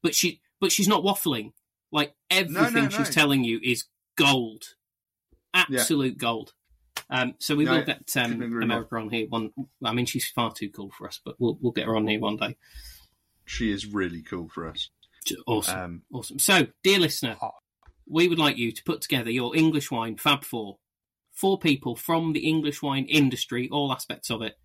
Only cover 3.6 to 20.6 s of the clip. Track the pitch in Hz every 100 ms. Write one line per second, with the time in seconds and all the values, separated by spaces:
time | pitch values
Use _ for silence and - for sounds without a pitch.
3.6 | 120 117 - _ _ - 139 135 113 110
4.6 | - - _ _ _ _ _ _ _ 180
5.6 | 175 131 113 151 131 - 120 113 - _
6.6 | _ _ _ - - 127 123 - - 147
7.6 | 143 127 123 - - 135 120 117 120 117
8.6 | 113 117 113 117 110 113 107 113 110 -
9.6 | 135 _ 117 117 120 131 - - 117 -
10.6 | 101 - 98 - 104 - - - 120 -
11.6 | 123 - - 110 107 107 104 107 107 -
12.6 | _ - - - _ _ _ _ - -
13.6 | 113 98 104 104 90 85 - 90 82 -
14.6 | 82 - - _ _ _ - - - 110
15.6 | 92 92 90 85 _ 123 - 135 - 190
16.6 | 131 _ 185 196 160 - 123 107 110 -
17.6 | _ _ - _ - 156 180 165 147 120
18.6 | 113 - - 156 - 135 117 120 123 151
19.6 | 160 156 139 120 113 104 151 139 - 120